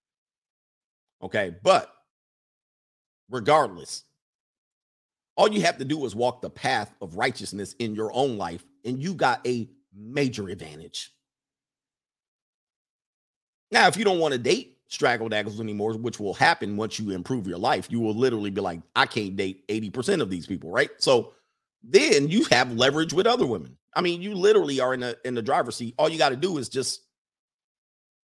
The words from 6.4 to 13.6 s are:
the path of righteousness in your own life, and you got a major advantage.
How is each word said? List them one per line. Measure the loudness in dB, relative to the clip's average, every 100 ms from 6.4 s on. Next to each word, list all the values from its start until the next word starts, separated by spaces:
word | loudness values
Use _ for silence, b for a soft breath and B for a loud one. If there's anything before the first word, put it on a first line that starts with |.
the | -10
path | -4 -2 -2 -4 -12
of | -12 -2
righteousness | -2 -2 -10 -10 -10 -6
in | -6
your | -4 -4
own | 0 -2 -2
life, | -6 -8 _ _
and | -10 -8
you | -6
got | 0 0 0 -2
a | -4 -6 _ _
major | -20 -10 -2 -2 -4 -10
advantage. | -10 -14 -16 -16 -14 -16 _ _ _ _ _ _ _ _ _ _ _ _ _ _ _ _ _ _ _ _ _ _ _ _ _